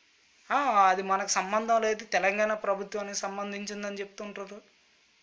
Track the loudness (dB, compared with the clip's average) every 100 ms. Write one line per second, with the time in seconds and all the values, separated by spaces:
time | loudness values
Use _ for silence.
0 | _ _ _ _ -4 0 2 6 6 6
1 | 2 0 0 -2 0 0 2 2 2 -2
2 | 0 0 2 2 0 0 -2 -2 -4 -6
3 | -6 -6 -6 -6 -6 -8 -8 -8 -8 -8
4 | -10 -10 -10 -10 -12 -14 -20 _ _ _
5 | _ _